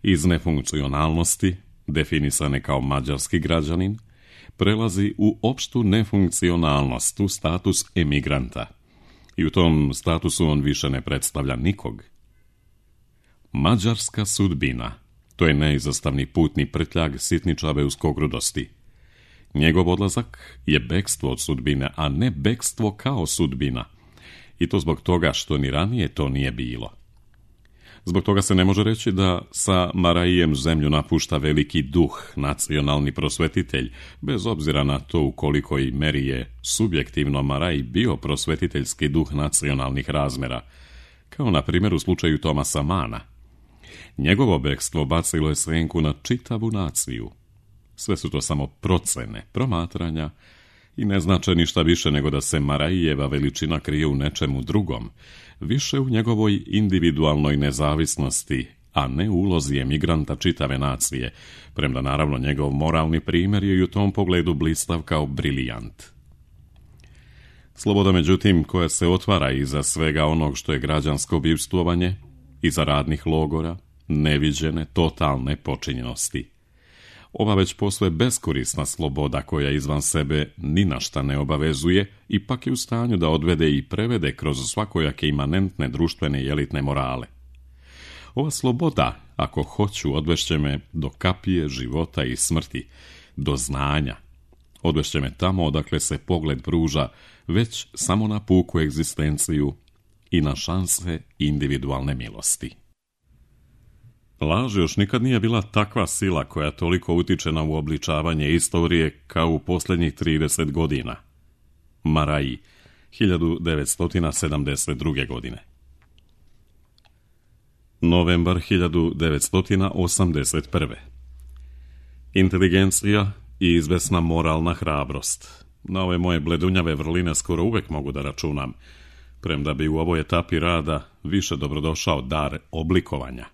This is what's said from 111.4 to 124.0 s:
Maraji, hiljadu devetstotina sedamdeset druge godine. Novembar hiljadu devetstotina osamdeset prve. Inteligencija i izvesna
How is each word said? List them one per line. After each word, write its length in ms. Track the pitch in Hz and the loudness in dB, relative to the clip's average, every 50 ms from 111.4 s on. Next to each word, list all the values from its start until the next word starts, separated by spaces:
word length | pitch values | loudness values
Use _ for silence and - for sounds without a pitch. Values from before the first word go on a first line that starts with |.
| _ _ _ _ _ _ _ _ _ _ _ _ _ | _ _ _ _ _ _ _ _ _ _ _ _ _
Maraji, 560 | 80 78 78 76 73 76 73 69 65 62 - - - _ _ - - - _ _ _ | 0 2 2 2 2 0 0 -2 -2 -6 -10 -14 -20 _ _ -20 -20 -20 _ _ _
hiljadu 460 | - - 107 98 90 82 82 82 85 - | -2 0 2 2 4 4 2 0 0 0
devetstotina 720 | 82 85 80 76 71 - - - 87 85 - 92 82 78 | 0 0 0 0 0 -2 -2 -2 -2 0 0 0 0 0
sedamdeset 640 | 73 - - 78 76 73 71 69 69 - - - 73 | -2 -2 -2 -2 -2 -2 -2 -2 -2 -4 -2 -4 -4
druge 280 | 60 73 80 71 67 67 | -2 -2 -2 -2 -2 -4
godine. 380 | 62 64 60 58 62 58 57 - _ _ _ _ - - _ _ _ _ _ _ _ _ _ _ _ _ _ _ _ _ _ _ _ _ _ _ _ _ _ _ _ _ _ _ _ _ _ _ _ _ _ _ _ _ _ | -4 -6 -8 -8 -10 -12 -12 -18 _ _ _ _ -20 -20 _ _ _ _ _ _ _ _ _ _ _ _ _ _ _ _ _ _ _ _ _ _ _ _ _ _ _ _ _ _ _ _ _ _ _ _ _ _ _ _ _
Novembar 580 | - 85 85 87 85 85 90 87 85 87 90 90 | 2 4 4 4 4 4 4 2 2 2 0 0
hiljadu 540 | 85 - 104 90 87 85 78 87 80 82 78 | 0 0 2 2 2 2 2 2 0 0 0
devetstotina 760 | 73 80 80 76 71 - - - 92 92 - 101 95 95 98 - | 0 0 0 0 0 -2 0 0 0 2 2 2 2 2 0 0
osamdeset 800 | - 90 87 - - 95 87 80 73 67 - - 78 - - | 0 0 0 2 2 2 2 2 0 -2 0 -2 -2 -4 -2
prve. 300 | - 87 78 60 57 - - - - - - - - - - - - - - - - - - - - - - - - - - - - | -2 -2 -2 -2 -6 -14 -18 -20 -20 -20 -20 -20 -20 -20 -20 -20 -20 -20 -20 -20 -20 -20 -20 -20 -20 -20 -20 -20 -20 -20 -20 -2 2
Inteligencija 1000 | 95 95 92 95 90 95 90 85 95 98 95 - - - 101 104 104 98 98 101 - - - - - | 4 4 4 4 4 4 4 6 4 4 4 2 0 0 2 2 2 0 -2 -6 -10 -20 -20 -6 0
i 140 | 95 87 85 | 2 4 4
izvesna 460 | 85 78 76 90 85 | 4 4 2 0 0